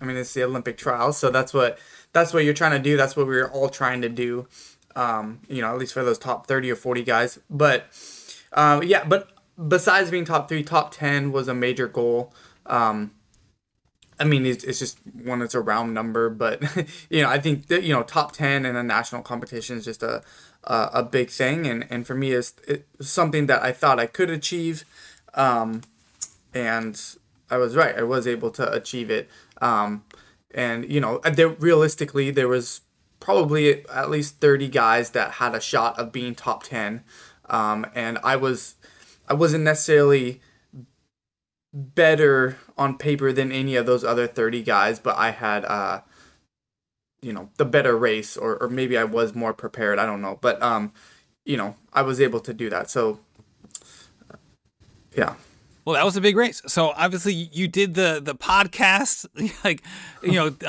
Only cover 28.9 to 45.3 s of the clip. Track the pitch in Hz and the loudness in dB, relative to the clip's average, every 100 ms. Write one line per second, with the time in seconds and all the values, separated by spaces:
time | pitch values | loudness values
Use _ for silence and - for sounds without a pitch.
28.9 | 123 113 107 - - _ - 120 107 104 | -8 -4 -4 -6 -14 _ -4 0 0 0
29.9 | 104 - - _ _ _ - 120 117 135 | -4 -12 -20 _ _ _ -6 -4 -4 -2
30.9 | 143 113 123 165 147 165 156 165 160 156 | -2 0 0 0 4 4 4 4 6 4
31.9 | - 147 139 139 139 123 127 120 - - | 2 -4 -2 0 2 2 2 -2 -8 -12
32.9 | _ _ - - 196 147 151 147 143 - | _ _ -6 2 2 4 4 4 4 -2
33.9 | 135 143 151 143 - 147 139 135 131 113 | -6 -2 -2 -4 2 4 4 2 2 4
34.9 | 120 120 123 98 - 120 113 - 120 117 | 4 2 -2 -2 -2 -2 -2 -2 0 0
35.9 | 120 117 123 123 117 123 - - 117 104 | -2 -6 -8 -8 -6 -6 -6 -6 -6 -6
36.9 | 117 - - - _ - 113 107 107 110 | -8 -14 -20 -20 _ -4 0 0 -2 -4
37.9 | 120 117 117 127 135 131 120 - - - | -6 -6 -2 0 0 0 -2 -6 -12 -20
38.9 | _ - - - 147 165 156 156 151 - | _ -20 -10 -4 2 2 4 2 2 6
39.9 | 151 143 139 123 131 _ _ _ 131 120 | 6 8 6 2 -8 _ _ _ -20 -20
40.9 | _ _ _ _ _ _ _ _ 143 135 | _ _ _ _ _ _ _ _ -14 -4
41.9 | 175 160 151 147 131 131 131 - - 139 | 4 6 6 6 6 2 -2 -10 -2 -2
42.9 | 131 147 143 135 131 131 131 135 127 117 | 0 -2 2 2 2 0 -2 0 2 2
43.9 | 123 117 120 117 127 113 120 110 101 107 | 2 2 0 0 0 -2 0 2 2 2
44.9 | 113 117 80 110 | 0 -2 0 0